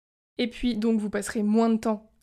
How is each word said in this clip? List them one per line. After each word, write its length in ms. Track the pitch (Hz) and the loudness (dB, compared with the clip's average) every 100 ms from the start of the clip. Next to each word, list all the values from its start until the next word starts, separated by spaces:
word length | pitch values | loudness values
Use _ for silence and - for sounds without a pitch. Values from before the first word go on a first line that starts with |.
| _ _ _ - | _ _ _ -4
Et 100 | 240 | -4
puis, 260 | - 247 214 | -2 -2 0
donc, 240 | 226 226 | 0 0
vous 120 | 208 | 0
passerez 320 | 208 196 233 | -4 -4 -2
moins 260 | 208 220 233 | 2 4 4
de 80 | 220 | 2
temps 320 | 226 214 - _ | 0 -4 -8 _